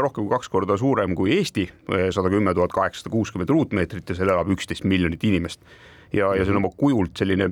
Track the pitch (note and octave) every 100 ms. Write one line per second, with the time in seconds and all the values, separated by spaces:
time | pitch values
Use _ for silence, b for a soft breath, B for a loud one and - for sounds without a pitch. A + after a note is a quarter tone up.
0 | A#2 - G#2 A#2+ - F#2+ F#2+ G2+ C3+ B2
1 | F#2+ F2+ F#2+ E3 F3+ - F2+ - - F#2+
2 | F#2 F#2 F#2 G2+ G2 F2 F2 - F#2+ -
3 | - A2 G#2 F#2+ F2 D#3 D3+ G2+ E2+ G2
4 | - F2+ F#2+ F2+ E2+ F#2+ - - G2 F#2
5 | E2+ E2+ A2+ F#2 E2+ - B B B B
6 | B - G2 G2 F#2+ G2+ F#2+ - C#3+ B2
7 | F2+ - F#2+ F#2+ F#2